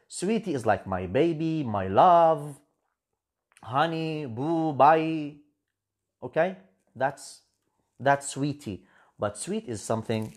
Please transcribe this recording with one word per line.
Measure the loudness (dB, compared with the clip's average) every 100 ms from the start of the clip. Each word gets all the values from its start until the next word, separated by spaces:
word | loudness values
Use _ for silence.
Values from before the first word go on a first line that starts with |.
| _
Sweetie | -6 -2 -2 -2
is | -2 0
like | 0 -2
my | -6 0
baby, | 2 2 0 -2 -2
my | -2 -4 2
love, | 4 6 6 4 2 -4 -16 _ _ _ _ _ _ _ _ _ _
honey, | -4 0 0 -2 -4 -6 -8
boo, | -6 -2 0 0
bye. | 6 6 6 2 -4 -6 -12 _ _ _ _ _ _ _ _
Okay? | -6 -2 -2 -4 _ _ _
That's, | -4 -4 -4 -16 -20 _ _ _ _ _ _
that's | 0 2 -2
sweetie. | -4 -4 -4 -8 -10 -14 _ _ -6
But | -6 -6
sweet | -8 -8 -6
is | -8
something | -4 -4 -2 -4 -4